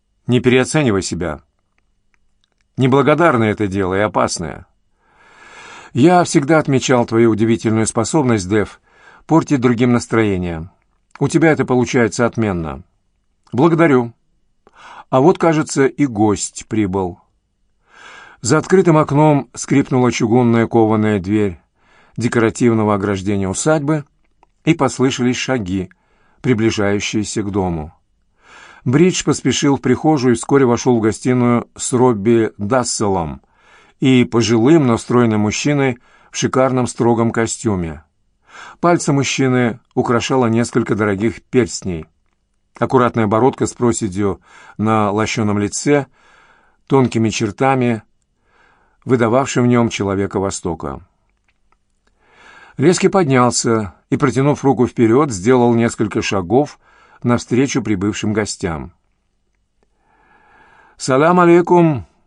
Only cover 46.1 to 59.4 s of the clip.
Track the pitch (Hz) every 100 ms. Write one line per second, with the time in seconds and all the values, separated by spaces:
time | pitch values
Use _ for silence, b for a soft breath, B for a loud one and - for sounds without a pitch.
46.1 | b b b b b b b b 135 123
47.1 | 113 110 - 110 - 135 135 123 110 -
48.1 | _ _ _ _ _ _ _ _ _ -
49.1 | 123 113 127 135 - 120 120 117 - 98
50.1 | 98 98 107 98 - 92 80 73 69 90
51.1 | _ _ _ _ _ _ _ _ _ _
52.1 | b b b b b b b 143 175 185
53.1 | 190 156 131 123 113 123 113 98 - -
54.1 | 127 139 117 143 147 135 120 120 - 110
55.1 | 123 151 98 101 127 120 117 117 - 110
56.1 | 117 - 101 87 120 147 - b b b
57.1 | b 120 120 - 120 135 139 107 101 101
58.1 | - 107 107 104 - 92 78 67 _ _
59.1 | _ _ _